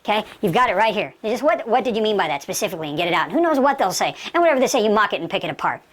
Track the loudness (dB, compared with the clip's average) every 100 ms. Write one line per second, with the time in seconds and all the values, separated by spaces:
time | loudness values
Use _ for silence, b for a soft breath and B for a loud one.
0 | -2 -2 -4 B 0 2 2 2 2 0
1 | -4 -6 -6 -2 0 0 0 0 0 0
2 | 0 0 0 -2 -6 -4 -4 -4 -6 -4
3 | 0 0 0 0 2 2 2 2 0 0
4 | -4 -4 B 2 2 4 2 2 2 2
5 | 2 0 -4 -4 -6 -4 -4 -4 _